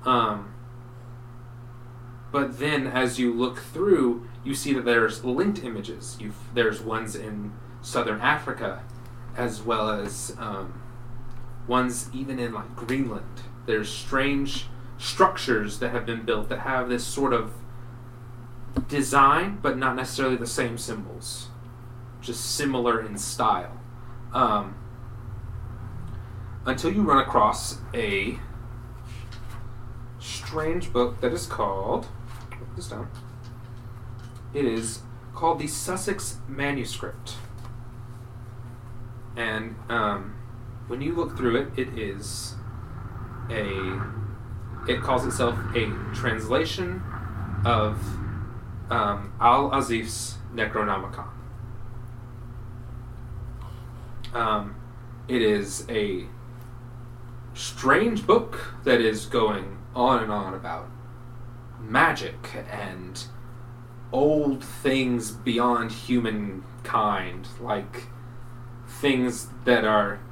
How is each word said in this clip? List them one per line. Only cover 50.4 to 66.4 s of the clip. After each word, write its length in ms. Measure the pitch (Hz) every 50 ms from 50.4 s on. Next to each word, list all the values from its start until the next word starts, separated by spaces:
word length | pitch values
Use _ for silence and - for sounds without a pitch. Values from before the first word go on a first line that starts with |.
| - - -
Necronomicon. 760 | 117 110 107 - 110 107 101 98 95 95 - - - - - - - - - - - - - - - - - - - - - - - - - - - - - - - - - - - - - - - - - - - - - - - - - - - - - - - - - - - - - - - - - -
Um, 420 | 123 113 113 107 104 101 104 - - - - - - - - - - - -
it 140 | 127 120
is 440 | 113 107 104 101 101 95 - - - -
a 360 | 120 110 104 101 95 90 85 - - - - - - - - - - - - - - - - - - - - - - - - - -
strange 720 | - - - - - - 131 143 175 214 240 220 202 - -
book 480 | 202 233 226 - - - - - - - -
that 180 | 139 123 120
is 240 | 113 110 107 107 -
going 520 | - - 120 113 107 104 95 95 98 98 - - - -
on 280 | 123 123 127 131 120 110
and 80 | 107
on 220 | 104 104 98 92 95
about 340 | 95 - 87 - - - - - - - - - - - - - - - - - - - - - -
magic 720 | 113 107 113 135 160 165 - - 95 - - - - - - - - -
and 540 | 104 107 104 95 95 92 92 90 95 - - - - - - - - - - - - - - - - - - -
old 520 | - 131 143 147 156 151 147 143 135 135 -
things 680 | - - - - 139 131 135 131 123 123 120 110 107
beyond 600 | - - - 127 113 117 123 123 120 117 120 110
humankind, 1600 | 107 - - - 127 123 117 110 107 107